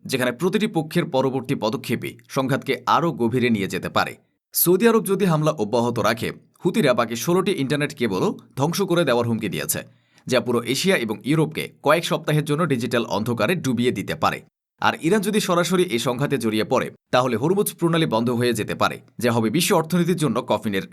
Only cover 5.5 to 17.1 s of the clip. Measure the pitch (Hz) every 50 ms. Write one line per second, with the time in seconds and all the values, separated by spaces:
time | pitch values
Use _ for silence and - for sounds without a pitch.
5.5 | - - 107 101 117 120 117 120 120 117 98 104 117 117 113 85 71 - - _
6.5 | _ _ - 175 - 233 180 135 123 110 117 110 117 117 - 170 175 185 180 208
7.5 | 190 - 135 123 147 143 147 143 - - 120 113 95 92 127 202 - - - -
8.5 | _ - 131 156 170 - 202 180 175 170 170 139 120 120 117 117 117 107 101 98
9.5 | 82 76 71 - - 85 67 - - _ _ _ _ _ _ - 123 123 113 120
10.5 | 117 117 120 98 135 135 - 190 196 151 120 104 107 98 - 123 147 160 156 156
11.5 | - - 71 - - _ - 139 151 175 170 - 175 151 156 - 151 151 147 143
12.5 | 143 147 180 147 139 120 117 117 123 117 117 - - 98 107 120 120 113 104 -
13.5 | - 151 - 135 123 117 120 123 98 98 85 - 82 78 - 95 76 65 - _
14.5 | _ _ _ _ _ _ - 107 117 - 131 160 202 220 180 208 202 214 - -
15.5 | 175 170 175 156 185 180 180 - 110 117 117 131 123 - 143 - 139 131 117 113
16.5 | 107 107 104 - 135 117 85 69 - - _ _